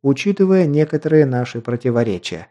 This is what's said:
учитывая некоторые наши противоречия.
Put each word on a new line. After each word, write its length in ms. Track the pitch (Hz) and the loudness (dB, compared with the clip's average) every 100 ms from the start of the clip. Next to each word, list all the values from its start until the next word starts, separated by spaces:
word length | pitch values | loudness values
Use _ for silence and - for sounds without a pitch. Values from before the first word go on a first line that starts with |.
учитывая 640 | 139 135 202 196 190 190 165 | 0 0 -2 0 2 2 2
некоторые 580 | 147 151 151 156 156 | 0 0 -2 2 2
наши 380 | 139 127 120 120 | 4 0 -4 -8
противоречия. 840 | 113 120 127 117 113 90 - 82 - | -6 -4 0 0 0 -4 -8 -12 -16